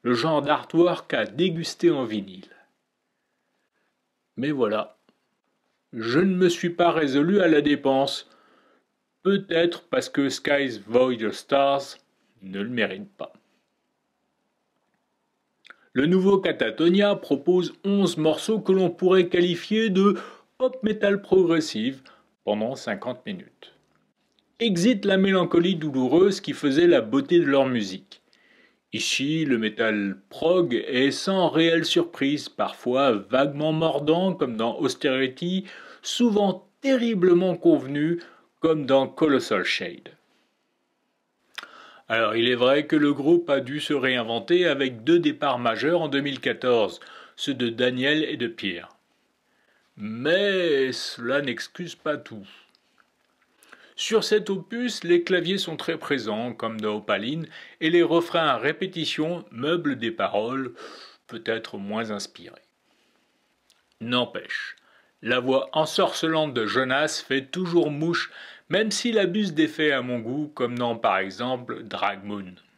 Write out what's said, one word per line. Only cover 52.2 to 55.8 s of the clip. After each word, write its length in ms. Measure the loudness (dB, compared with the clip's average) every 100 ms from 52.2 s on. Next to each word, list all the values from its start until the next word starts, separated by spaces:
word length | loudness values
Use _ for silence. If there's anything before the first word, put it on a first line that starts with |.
| -10 -18 -18 -20 _ _ _ _ _ _ _ _ _ _ _ -20 -20
Sur 300 | -10 0 0
cet 260 | 2 0 0
opus, 540 | -6 -6 -6 -6 -6
les 180 | 2 2
claviers 340 | 4 0 0 -4
sont 220 | -4
très 180 | -6